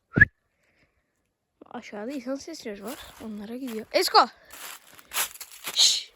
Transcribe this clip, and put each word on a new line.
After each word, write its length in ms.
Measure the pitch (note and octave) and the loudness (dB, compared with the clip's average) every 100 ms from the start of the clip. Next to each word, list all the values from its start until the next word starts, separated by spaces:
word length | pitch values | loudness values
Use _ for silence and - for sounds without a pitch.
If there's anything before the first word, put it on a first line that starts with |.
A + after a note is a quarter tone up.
| _ - - _ _ _ _ _ _ _ _ _ _ _ _ _ - | _ 4 4 _ _ _ _ _ _ _ _ _ _ _ _ _ -16
Aşağıda 420 | A#3+ - G#3 A3+ | -14 -12 -8 -6
insan 220 | C#4+ B3 | -6 -4
sesleri 500 | C#4 E4+ D#4 A#3+ G3+ | -6 -6 -10 -10 -8
var. 140 | G3+ D#4 - - | -8 -10 -14 -14
Onlara 320 | A3+ G#3 G#3 B3 | -10 -10 -8 -8
gidiyor. 300 | C4 A3 - | -6 -6 0
Esko! 340 | - - - B3+ - - - - - - - - - - - - - - | 2 6 6 6 0 -20 -16 -16 -16 -20 -20 -8 -4 -4 -6 -18 -12 -6
Şşt. 380 | - - - - | 4 4 4 -6